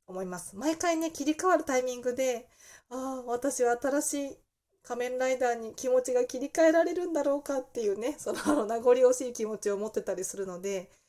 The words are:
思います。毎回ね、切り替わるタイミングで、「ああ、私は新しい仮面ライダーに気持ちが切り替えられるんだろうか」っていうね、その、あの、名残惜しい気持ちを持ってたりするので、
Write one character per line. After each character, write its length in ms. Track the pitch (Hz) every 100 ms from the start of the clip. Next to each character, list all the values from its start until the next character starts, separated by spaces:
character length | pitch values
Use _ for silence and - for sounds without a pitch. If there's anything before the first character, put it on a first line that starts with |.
| -
思 160 | 185
い 40 | 185
ま 120 | 180
す。 160 | -
毎 220 | 196 285 320
回 220 | 349 330
ね、 120 | 330
切 140 | -
り 100 | 285
替 120 | 311 370
わ 100 | 330
る 80 |
タ 140 | 311 254
イ 40 |
ミ 140 | 254 247
ン 60 |
グ 120 | 247
で、 320 | 240 262 233 - _ - - _
「あ 40 |
あ、 280 | 254 262 262
私 420 | 240 240 277 262
は 120 | 240 240
新 220 | 277 277
し 240 | 302 285 277
い 60 | - _ _ _ _
仮 180 | - 240
面 180 | 247 254
ラ 120 | 262
イ 80 | 254
ダ 140 | 247
ー 20 |
に 200 | 233 220
気 140 | - 254
持 140 | 254
ち 100 | 254
が 100 | 247
切 160 | 247 254
り 100 | 277
替 160 | - 320
え 60 |
ら 120 | 330
れ 100 | 339
る 120 | 349 349
ん 60 |
だ 120 | 311
ろ 120 | 277 285
う 60 |
か」 160 | 285 269
っ 40 |
て 160 | 254 -
い 80 | 208
う 100 | 196
ね、 180 | 247 294
そ 140 | -
の、 60 | -
あ 80 | 294
の、 140 | 294 208
名 100 | 233
残 140 | 247
惜 200 | 247 254
し 140 | 254 254
い 20 |
気 140 | 240 214
持 100 | 214
ち 140 | 208
を 80 | 202
持 80 | 214
っ 40 |
て 120 | 214
た 120 | 196
り 100 | 180
す 120 | 190 196
る 100 | 190
の 140 | 175
で、 300 | 196 190 185 _